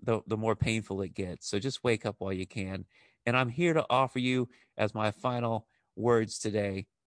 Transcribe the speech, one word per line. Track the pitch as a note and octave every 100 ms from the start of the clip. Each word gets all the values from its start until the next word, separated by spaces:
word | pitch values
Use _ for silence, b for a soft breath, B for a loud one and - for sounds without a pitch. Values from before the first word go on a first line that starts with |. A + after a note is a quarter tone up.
the, | - A2 -
the | A2
more | A2 G#2+
painful | - A2 G#2 G2
it | F#2+
gets. | - F#2 E2+ -
So | G2+
just | B2+ -
wake | B2 A2 A2
up | -
while | G2
you | F#2 F#2
can. | - F#2+ F#2+ G2 b b b A#2+
And | B2
I'm | B2+
here | B2+ F3
to | D#3 -
offer | B2+ C3 C3
you, | B2+ B2+ A#2+ b b b
as | G#2+ G#2+
my | G#2+
final | - C3 B2 A#2 A2 - _ _ -
words | A#2 A#2 A2 -
today, | A2 G#2 G2+ F#2+ - _